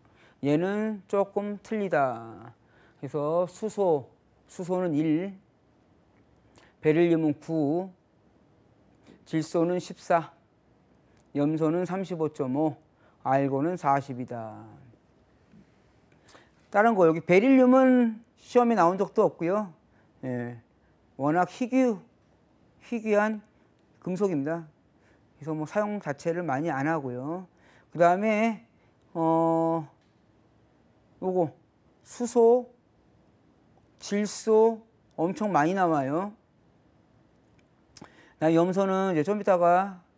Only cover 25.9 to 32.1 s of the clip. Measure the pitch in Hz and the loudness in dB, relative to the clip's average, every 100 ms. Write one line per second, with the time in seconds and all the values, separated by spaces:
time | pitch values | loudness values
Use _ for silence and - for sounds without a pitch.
25.9 | 208 156 139 170 165 165 143 165 135 151 | -6 -8 -8 -6 -6 -4 -4 -4 -4 -2
26.9 | 165 135 123 139 180 180 _ _ _ _ | -2 -4 -8 -8 -10 -14 _ _ _ _
27.9 | 156 170 185 220 214 226 202 - _ _ | 2 4 4 0 0 0 -4 -12 _ _
28.9 | _ _ 170 165 165 165 165 165 165 151 | _ _ -4 0 2 2 0 0 -4 -6
29.9 | _ _ _ _ _ _ _ _ _ _ | _ _ _ _ _ _ _ _ _ _
30.9 | _ _ - 185 185 165 - _ _ _ | _ _ -10 -4 -2 -2 -6 _ _ _
31.9 | _ - | _ -16